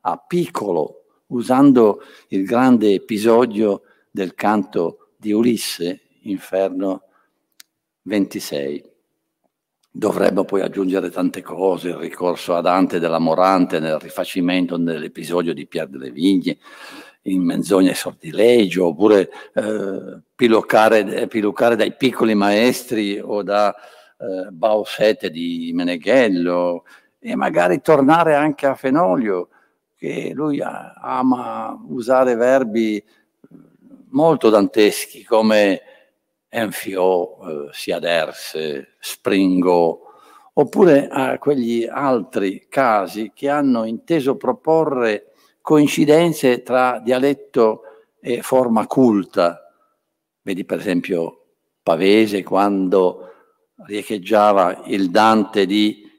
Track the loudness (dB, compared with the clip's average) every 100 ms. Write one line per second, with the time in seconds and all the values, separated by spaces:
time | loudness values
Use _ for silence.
0 | -8 -8 -4 -4 -4 -4 -4 -2 -4 -8
1 | _ _ _ -6 0 2 4 6 4 2
2 | -6 -20 _ -6 -2 0 2 4 4 0
3 | -2 -2 2 4 2 0 -2 -2 -8 _
4 | _ -8 -8 -4 0 0 -2 -4 -4 -6
5 | _ _ -4 0 0 0 -4 -8 -8 -8
6 | _ _ -10 -10 -6 -2 -2 -2 -6 -6
7 | -10 _ _ _ _ -20 _ _ _ _
8 | -6 -4 -4 -6 -10 -8 -6 -8 -14 _
9 | _ _ _ _ _ _ _ _ _ -4
10 | -2 0 0 0 -2 -4 -4 -4 -2 -2
11 | -4 -4 -4 -6 -10 -4 -2 -2 -6 -8
12 | -10 -6 -4 -4 -4 -2 0 0 0 -2
13 | -2 -2 0 2 2 2 0 -2 -2 -4
14 | -6 -10 -8 -4 -2 -2 -2 -2 -4 -4
15 | -8 -12 -6 -4 -2 -6 -10 -10 -10 -12
16 | -14 -4 0 0 -2 -8 -12 -20 -20 -20
17 | -20 _ -6 -2 -2 -4 0 2 2 0
18 | -8 -12 -8 2 4 4 2 0 0 2
19 | 4 4 2 -6 -10 -6 -6 -6 -6 -10
20 | -12 -18 _ -2 2 2 4 4 6 4
21 | 2 -4 -6 -2 -2 0 0 2 -2 -2
22 | -2 0 0 2 2 2 2 0 -4 -4
23 | -4 -6 -6 -6 -2 0 0 -2 -12 -20
24 | _ _ -10 -10 -10 -4 0 0 -2 -2
25 | 0 0 -6 -8 -8 -6 -6 -4 -4 -4
26 | 0 2 2 0 0 0 -2 -4 -10 -20
27 | _ _ -8 -4 -2 0 0 0 4 4
28 | 6 4 4 2 0 -2 -2 -2 -2 0
29 | 0 0 -2 -4 -6 _ _ _ _ _
30 | -10 -8 -8 -6 -4 -4 -6 -10 -16 -16
31 | -8 -2 0 0 -4 -10 -10 -14 -12 -8
32 | 0 2 4 2 2 2 0 -2 -2 -2
33 | -8 _ _ _ _ -20 _ _ _ -20
34 | _ 2 2 4 4 4 4 4 2 2
35 | -8 -16 0 2 4 4 2 0 -6 -20
36 | _ _ _ _ _ -8 -8 -8 -8 -2
37 | 0 0 -2 -8 -12 -12 -12 -12 -8 -6
38 | -2 -2 -2 -8 -12 -8 -8 -8 -12 _
39 | -16 -8 -2 2 2 2 2 2 2 -2
40 | -12 -20 _ -20 _ -2 0 4 6 6
41 | 2 -4 -4 -2 -2 -2 -2 -2 -4 -4
42 | -2 -2 -2 -4 -4 -4 -6 0 2 2
43 | -2 -6 -10 -6 -4 0 0 0 -2 -8
44 | -4 -2 0 -2 -4 -4 0 2 2 0
45 | 0 -2 -6 _ _ _ 2 4 4 2
46 | 4 4 4 2 0 0 0 0 0 0
47 | -2 0 0 -2 -4 0 2 0 -8 -20
48 | _ _ -8 -6 0 0 2 0 0 2
49 | 4 4 0 0 -2 -2 -12 _ _ _
50 | _ _ _ _ -10 -8 -6 -6 -2 -4
51 | -2 -4 -4 -8 _ _ _ _ -2 2
52 | 4 4 4 -2 -2 0 0 0 0 2
53 | 2 -2 -12 -20 _ _ _ _ -12 -10
54 | -8 -8 0 4 4 4 2 -2 -6 -2
55 | 0 2 4 4 2 0 0 2 0 -2
56 | -12